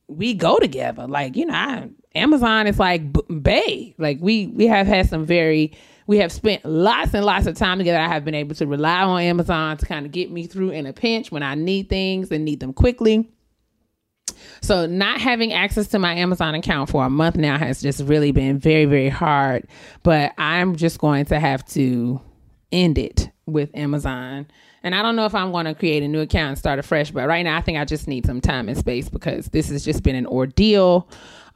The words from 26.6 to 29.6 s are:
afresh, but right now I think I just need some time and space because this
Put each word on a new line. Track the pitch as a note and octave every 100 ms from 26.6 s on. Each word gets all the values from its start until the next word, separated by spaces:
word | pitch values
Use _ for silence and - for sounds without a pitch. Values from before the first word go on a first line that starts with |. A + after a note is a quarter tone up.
| D#3+ C#3
afresh, | - D#3 D3
but | C3+ C3+
right | E3+
now | F3 E3
I |
think | F#3 D3+
I | D3
just | D#3 -
need | B2+ B2+
some | B2+
time | - C3 A2
and | B2
space | - B2 -
because | - C3 B2 -
this | D#3